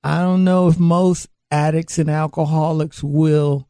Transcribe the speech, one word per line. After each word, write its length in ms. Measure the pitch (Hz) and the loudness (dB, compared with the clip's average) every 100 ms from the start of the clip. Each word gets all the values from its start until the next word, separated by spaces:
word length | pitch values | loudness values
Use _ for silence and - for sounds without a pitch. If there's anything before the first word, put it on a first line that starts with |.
I 180 | 143 156 | -4 -2
don't 220 | 180 185 | 0 2
know 240 | 185 185 180 | 2 2 2
if 100 | 165 | 2
most 500 | 170 170 185 175 - _ _ | 2 2 0 -2 -6 _ _
addicts 480 | 147 151 156 165 - | -2 0 -2 -4 -4
and 120 | 151 | -2
alcoholics 920 | 151 156 - 151 156 156 160 151 - | -2 -4 -4 -2 0 0 -2 -4 -6
will 680 | 147 147 156 151 147 143 139 | -4 0 2 2 0 -2 -6